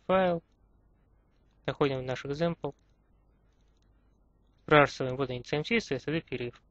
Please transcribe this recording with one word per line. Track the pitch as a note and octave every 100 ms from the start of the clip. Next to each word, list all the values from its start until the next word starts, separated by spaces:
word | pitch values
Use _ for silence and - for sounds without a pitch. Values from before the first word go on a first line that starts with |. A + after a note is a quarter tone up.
| -
файл. | F#3+ F#3 E3+ - _ _ _ _ _ _ _ _ _ _ _
Заходим | - C3 D3 C3
в |
наш | B2+ B2+
example. | C#3 C#3+ E3+ E3+ C#3+ - _ _ _ _ _ _ _ _ _ _ _ _ _ _ _ _ _ _
Сбрасываем, | - D3+ C#3 - C3+ B2+
вот | C3+
они, | B2
C | - D3
M |
S | D3+ A#3 -
и |
S | C3
T | -
D | D#3+
периф. | - B2+ B2 - _